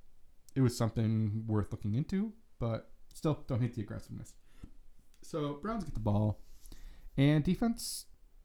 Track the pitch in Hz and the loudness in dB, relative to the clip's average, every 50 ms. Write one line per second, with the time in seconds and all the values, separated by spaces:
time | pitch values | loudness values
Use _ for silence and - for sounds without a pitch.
0 | - - - - - - - - - - - 135 131 117 - - 117 110 - 123 | -16 -18 -16 -16 -18 -18 -20 -20 -14 -4 2 4 4 4 4 4 0 2 2 2
1 | 110 107 110 110 110 104 107 110 110 113 107 107 98 - 110 - - 101 107 127 | 2 4 4 4 2 2 0 -2 0 2 2 2 2 0 -4 -4 -2 0 0 0
2 | 160 - 190 190 214 226 - - - - - - 117 113 113 110 - - - - | 0 0 0 0 -2 -2 -6 -12 -20 -16 -6 -4 -2 -2 -2 -4 -6 -10 -18 -18
3 | - - - - - 156 139 - - - 131 110 123 120 - 113 98 - 107 104 | -18 -18 -10 -2 0 0 0 0 -2 -2 0 0 0 0 0 -4 -6 -6 -6 -10
4 | - - 113 - - - - - - - - - - - - - - - - - | -8 -10 -12 -12 -12 -12 -16 -20 -20 -20 -16 -16 -16 -16 -16 -16 -16 -16 -18 -18
5 | - - - - - - - 156 147 143 147 147 - 214 226 214 170 147 - 110 | -20 -20 -20 -18 -12 -6 -4 -2 -2 -2 -2 -4 -4 -2 -2 -2 -2 -2 -2 0
6 | 107 104 101 104 107 107 104 - - - - - - - - - - - - - | 2 4 4 6 4 4 2 0 -6 -14 -14 -14 -14 -12 -12 -12 -12 -12 -14 -14
7 | - - - 131 135 147 151 156 - 185 180 - 240 226 233 - - - - - | -12 -4 4 6 6 8 6 6 4 4 2 2 2 0 0 0 -4 -6 -8 -8
8 | - - - - - - - - | -10 -14 -18 -20 -20 -20 -20 -16